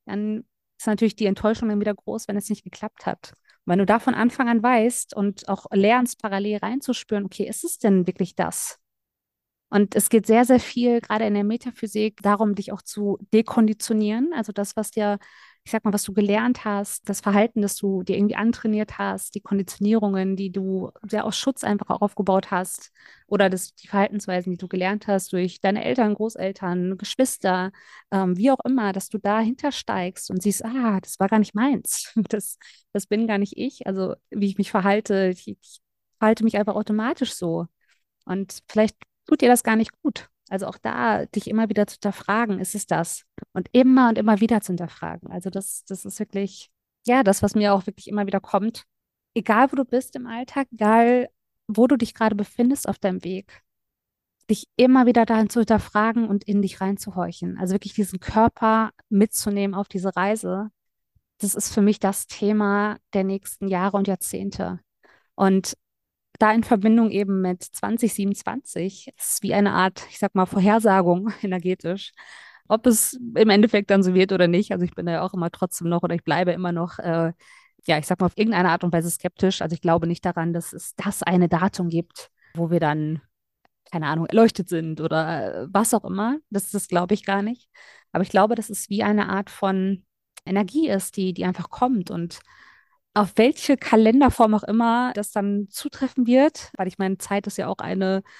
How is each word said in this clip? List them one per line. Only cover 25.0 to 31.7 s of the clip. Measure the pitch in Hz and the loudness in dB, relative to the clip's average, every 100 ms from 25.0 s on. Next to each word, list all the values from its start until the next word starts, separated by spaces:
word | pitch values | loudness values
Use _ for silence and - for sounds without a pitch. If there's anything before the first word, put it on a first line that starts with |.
| - | -2
hast | 196 - | -2 -2
durch | 185 180 - | -2 -4 -2
deine | 196 208 | -2 0
Eltern, | - 247 214 | -2 0 0
Großeltern, | 208 220 - 190 190 185 180 180 190 | 0 -4 -4 -8 -6 -4 -2 -2 -4
Geschwister, | - - 262 - 196 185 185 - - - _ | -8 -2 -2 0 -2 -2 -4 -8 -20 -20 _
ähm, | 196 185 180 | 0 0 2
wie | 254 | 2
auch | 262 | 2
immer, | 247 262 208 | 0 0 0
dass | 190 - | -4 -6
du | 202 | -6
dahinter | 202 214 226 262 285 | 0 0 0 -2 -4
steigst | - - 202 180 - - | -6 -6 -4 -4 -8 -8
und | 190 | -4
siehst, | 208 196 | -2 -4
ah, | 226 262 233 190 | -6 -2 0 0
das | - - | -4 -2
war | 196 | 2
gar | 220 | 2
nicht | 202 208 | 2 0
meins, | 269 | 0